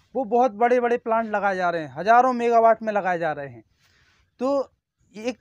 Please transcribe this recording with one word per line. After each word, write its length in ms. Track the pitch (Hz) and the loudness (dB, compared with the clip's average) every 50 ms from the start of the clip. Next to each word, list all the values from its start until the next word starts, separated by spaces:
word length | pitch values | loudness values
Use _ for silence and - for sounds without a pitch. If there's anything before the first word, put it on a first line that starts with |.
| _ _ - | _ _ -8
वो 100 | 247 269 | -8 -4
बहुत 260 | 196 233 240 247 254 | -2 0 0 0 0
बड़े-बड़े 460 | 202 202 233 240 247 254 240 240 240 | 0 0 0 2 2 2 0 0 -2
प्लांट 300 | 240 - 233 226 226 226 | -2 -2 -2 -4 -2 -2
लगाए 300 | 214 208 208 196 202 196 | -4 -4 -2 -2 -2 -2
जा 140 | 185 180 175 | -2 -2 -2
रहे 120 | 170 165 | -2 -4
हैं, 120 | 156 139 123 | -6 -8 -10
हज़ारों 380 | 147 180 208 233 240 254 262 | -2 2 4 6 6 6 4
मेगावाट 500 | 247 233 233 233 233 226 226 226 220 226 | 2 0 0 2 4 4 6 4 4 2
में 100 | 220 220 | -2 -4
लगाए 260 | 208 202 180 185 180 165 | -4 -2 -2 -2 -2 -2
जा 140 | 170 156 | -2 -4
रहे 160 | 147 143 143 135 | -4 -6 -10 -14
हैं। 160 | 120 113 107 _ _ _ _ _ _ _ _ _ _ _ _ _ _ - | -16 -18 -20 _ _ _ _ _ _ _ _ _ _ _ _ _ _ -6
तो 320 | 240 269 285 277 254 - _ _ _ _ _ _ _ _ - | -4 -2 -2 -2 -4 -6 _ _ _ _ _ _ _ _ -16
एक, 220 | 208 220 247 233 _ | -12 -10 -10 -10 _